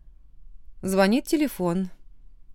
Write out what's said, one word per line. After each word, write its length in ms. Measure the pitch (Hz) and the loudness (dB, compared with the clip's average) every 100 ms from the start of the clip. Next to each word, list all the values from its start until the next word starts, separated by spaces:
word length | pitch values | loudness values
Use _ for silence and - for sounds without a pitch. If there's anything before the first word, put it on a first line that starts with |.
| - - - - - - - - | -20 -20 -20 -18 -16 -14 -14 -8
Звонит 440 | 185 190 196 240 - | 0 4 6 4 2
телефон. 640 | 320 294 - 180 175 185 - - - - - - | 2 2 0 0 0 -2 -8 -16 -20 -20 -20 -18